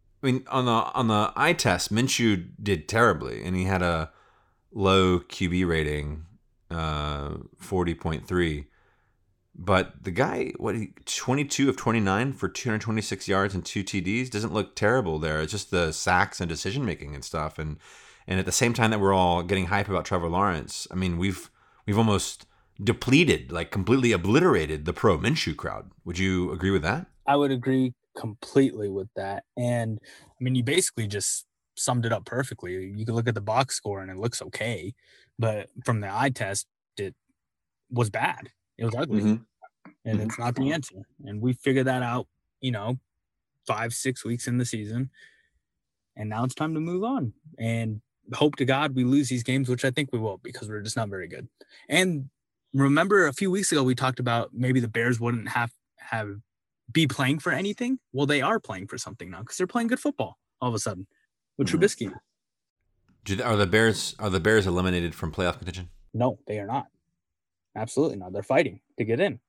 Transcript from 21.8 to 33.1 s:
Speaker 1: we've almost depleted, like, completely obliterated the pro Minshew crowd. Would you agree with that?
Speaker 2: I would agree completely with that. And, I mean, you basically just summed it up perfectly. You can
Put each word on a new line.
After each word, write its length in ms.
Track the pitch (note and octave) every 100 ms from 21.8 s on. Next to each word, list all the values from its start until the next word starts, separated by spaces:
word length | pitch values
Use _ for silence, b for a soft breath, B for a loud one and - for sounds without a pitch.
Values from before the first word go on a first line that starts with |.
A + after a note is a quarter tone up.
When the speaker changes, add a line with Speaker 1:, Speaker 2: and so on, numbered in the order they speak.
| -
Speaker 1:
we've 140 | G#2
almost 480 | A2+ G2+ - - - _ _ -
depleted, 680 | G2 - - C#3+ E3 D#2 B1
like, 180 | E2 E2+
completely 420 | G2+ F#2 C3+ A#2+
obliterated 720 | G2 F2 B2+ F3+ G#2+ D2+ D#2 D2+
the 80 |
pro 260 | E2+ A2+ E2
Minshew 360 | G2 D#3 - D2+
crowd. 360 | - G1+ - -
Would 140 | - F2
you 340 | F#2+ F#2 F2+
agree 200 | F2+ F#2
with 100 | F#2+
that? 240 | D#2 A2+ - _ -
Speaker 2:
I 80 | C#3+
would 160 | C#3+
agree 420 | C3 B2+ C3 C3 - _ -
completely 720 | A2+ G#2 - C#3+ C3+ G#2+ G2+
with 200 | G2 F#2+ -
that. 280 | G2 G2 - -
And, 440 | A#2+ A#2+ A2+ G#2+ B B B
I 160 | B
mean, 120 | B2+ B2+
you 80 |
basically 420 | A#2+ E3 - - G#2
just 400 | G2+ - - - _ _ -
summed 320 | - B2 A#2
it 40 |
up 140 | A2 -
perfectly. 680 | A#2+ C#3 A#2 F2+ F#2 F#2+ G#2
You 100 |
can 80 | A2+